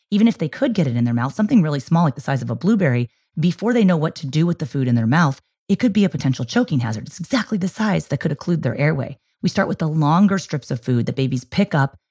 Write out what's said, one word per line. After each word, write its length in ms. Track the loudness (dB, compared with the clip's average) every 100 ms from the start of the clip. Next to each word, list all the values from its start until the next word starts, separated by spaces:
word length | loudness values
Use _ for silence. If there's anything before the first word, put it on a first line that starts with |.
| _
Even 160 | 2 2
if 100 | 2
they 100 | -4
could 260 | -2 -2
get 140 | 0 0
it 80 | 0
in 100 | 0
their 80 |
mouth, 200 | 0 -2
something 280 | -2 2 2
really 160 | 2 0
small 240 | 0 2
like 120 | 2 0
the 60 |
size 200 | -2 -2
of 80 | -2
a 60 | -2
blueberry, 540 | 0 2 2 0 -2 _ _ -2
before 340 | 0 0 0
they 120 | 2 4
know 100 | 2
what 200 | 0 -4
to 100 | -4
do 200 | 0 0
with 140 | 0
the 60 | -4
food 220 | -2 0
in 80 | 2
their 100 | 4
mouth, 340 | 4 2 0 _ _ -4
it 100 | 0
could 160 | 2
be 100 | 2
a 60 | 2
potential 340 | 2 -2 -2
choking 360 | -2 -2 0 0
hazard. 280 | 0 -4 -8
It's 120 | -12
exactly 380 | -4 -2 -2 -2
the 100 | -4
size 400 | -2 0 -2 -2
that 120 | -4
could 120 | -4
occlude 320 | -4 -2 -2
their 120 | -2 0
airway. 420 | 0 0 -4 -10 _ _
We 80 | -2
start 180 | 0 0
with 100 | -2
the 100 | -2
longer 520 | 0 2 4 4 2
strips 320 | -4 -6 -6
of 100 | -6
food 240 | -2 -2 -2
that 100 | -2
babies 280 | -2 -4
pick 320 | -4 -2 0 0
up 200 | 0 -4 _